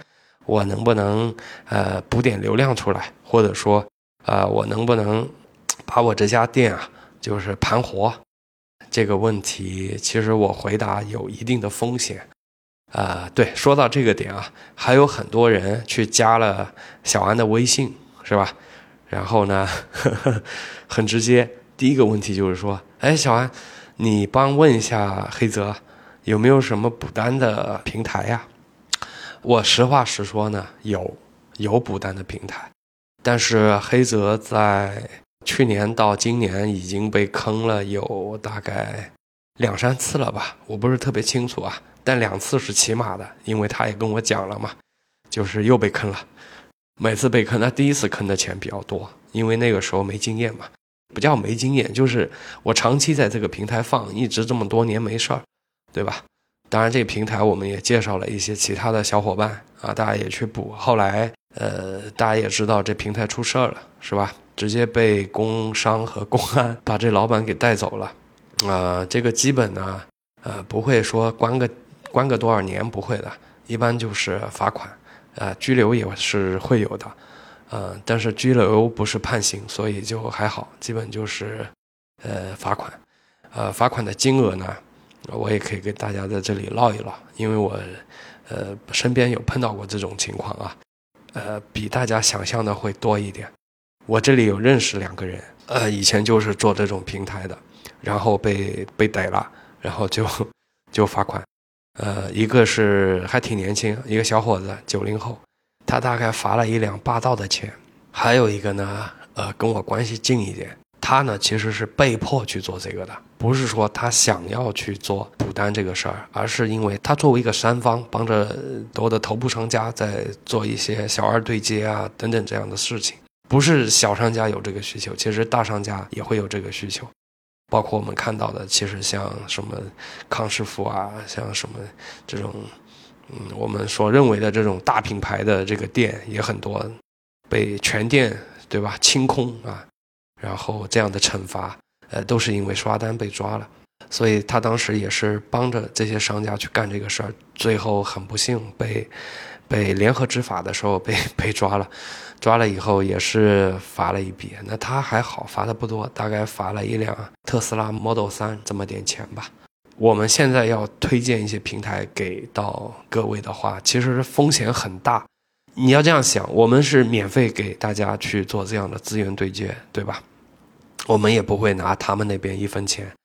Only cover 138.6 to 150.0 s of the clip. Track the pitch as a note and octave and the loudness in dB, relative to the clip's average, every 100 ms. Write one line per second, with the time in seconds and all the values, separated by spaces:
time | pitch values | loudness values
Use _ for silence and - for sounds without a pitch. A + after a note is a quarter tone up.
138.6 | - G#2 G2+ - - C#3 C3 C3+ B2 A2+ | -6 -4 -4 0 2 4 2 0 -2 -6
139.6 | A2+ G2+ - _ _ _ _ - G#2 F#2+ | -12 -12 -16 _ _ _ _ -12 -10 -8
140.6 | - G#2+ G#2 A#2 G#2 G2 - G2+ F#2+ F#2+ | -6 -6 0 2 2 0 -2 -2 -8 -8
141.6 | F#2+ - _ _ - - G#2+ A#2 A#2 G2+ | -10 -12 _ _ -10 -8 0 0 0 -2
142.6 | G2 G2 A2 G#2+ A2+ A2+ G#2 - G#2 G#2+ | -2 -4 -2 -2 -2 -6 -8 -6 -6 -6
143.6 | A2 - _ _ - - A2+ G#2 G2+ A#2+ | -10 -20 _ _ -10 2 4 4 2 0
144.6 | A2+ A2+ - G#2+ G2 - G#2+ G#2 - A#2+ | 2 0 0 -2 -2 -2 0 -2 -2 -2
145.6 | B2 A#2+ G#2+ - G#2+ G#2+ - G#2 G#2+ G#2 | 0 -2 -4 -4 -2 -2 -2 -2 -4 -6
146.6 | - A2+ G#2 G2+ G#2 - G#2 - _ - | -4 -2 -2 -4 -6 -6 -6 -10 _ -4
147.6 | A#2 G#2+ G#2+ G2+ G2+ G2+ G2+ G#2+ - A#2 | 0 0 0 0 -2 -6 -8 -4 -2 -2
148.6 | G#2+ - A2+ A2 - - - - - - | -4 -6 -4 -4 -6 -12 -14 -14 -16 -16
149.6 | - G#2 G2+ F#2+ | -4 0 0 2